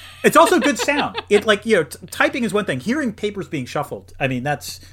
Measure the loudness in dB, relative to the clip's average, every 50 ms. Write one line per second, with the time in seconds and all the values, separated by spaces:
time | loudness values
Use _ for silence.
0 | -20 -20 -6 0 2 4 6 6 6 6 6 4 4 2 0 0 0 -2 -2 -2
1 | -2 -4 -6 -8 -2 2 2 2 4 2 0 0 2 2 2 2 2 0 -6 -16
2 | -16 -10 -2 0 0 0 0 -2 -4 -2 -2 -2 -2 -2 -4 -4 -2 -2 -2 -2
3 | -2 -4 -6 -4 -6 -6 -6 -6 -10 -6 -6 -6 -6 -4 -4 -6 -4 -6 -8 -12
4 | -14 -14 -8 -4 -4 -2 -2 -2 -2 -4 -4 -4 -6 -12 -16 -16 -18 -20